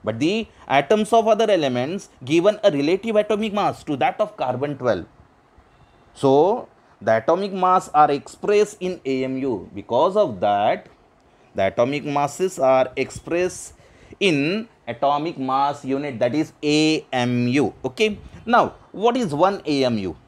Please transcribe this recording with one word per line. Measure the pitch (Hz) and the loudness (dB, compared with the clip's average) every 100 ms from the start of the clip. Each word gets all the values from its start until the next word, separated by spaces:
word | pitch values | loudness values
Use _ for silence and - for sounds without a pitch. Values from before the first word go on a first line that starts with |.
But | 104 113 | -6 -2
the | 151 220 214 - - | 0 -2 -4 -14 0
atoms | 139 156 214 214 | 2 4 2 4
of | 233 220 | 2 4
other | 214 220 | 2 4
elements | 190 139 123 131 190 - _ 127 | 2 2 -2 -4 -6 -12 _ 0
given | 160 185 208 | 2 4 2
a | 208 | 0
relative | 185 180 190 226 214 | 2 0 0 0 0
atomic | 208 214 220 | 0 -2 -2
mass | 208 170 123 - | -2 -2 -4 -8
to | 139 | -2
that | 156 185 | -2 -2
of | 214 - | -6 -4
carbon | 131 123 147 131 | -4 -4 -6 -2
twelve. | 123 95 - _ _ _ _ _ _ _ _ _ _ | -2 -2 -6 _ _ _ _ _ _ _ _ _ _
So, | - 139 139 175 240 - _ _ _ | -2 4 4 4 0 -8 _ _ _
the | 101 113 | 0 0
atomic | 113 170 202 | 2 0 -2
mass | 185 185 185 - | 0 2 2 2
are | 147 147 | 2 4
expressed | 143 - - 190 208 208 - | 2 -6 -8 0 2 0 -4
in | 180 180 131 | -10 -8 -4
A | 131 | -4
M | 131 131 | -4 -4
U. | 135 104 90 | -4 -6 -8
Because | 101 98 120 180 196 | -16 -2 0 2 2
of | 185 98 | -2 0
that, | 104 101 110 196 - _ _ _ _ _ _ 101 | 0 2 0 -2 -8 _ _ _ _ _ _ -2
the | 95 | -2
atomic | 95 120 143 | 0 -2 -2
masses | 143 143 143 - 185 - | -4 -2 -4 -4 -6 0
are | 135 131 127 - | 2 2 2 -4
expressed | 131 - - 170 180 - - - _ _ - - | -8 -8 -6 -4 -4 -6 -18 -20 _ _ -20 -2
in | 196 147 143 214 226 _ - | 0 2 0 -4 -8 _ -14
atomic | 120 139 143 160 139 | -2 0 0 -4 -6
mass | 131 135 139 139 135 | -2 0 0 -2 -4
unit, | 135 147 117 | -4 -4 -2
that | 120 147 | -2 0
is | 156 _ | -4 _
A | 151 151 156 156 - | 0 2 2 0 -2
M | 127 123 123 120 | -2 0 0 0
U. | 131 107 - 127 | 2 0 -4 -10
Okay. | - 214 208 - - - | -2 -2 -2 -16 -14 0
Now, | 240 127 - - | 2 2 -4 -18
what | - 220 247 | -2 0 0
is | 214 | -2
one | 143 185 196 - | 2 2 0 -2
A | 143 127 | 0 0
M | 113 | 0
U? | 95 78 | -4 -10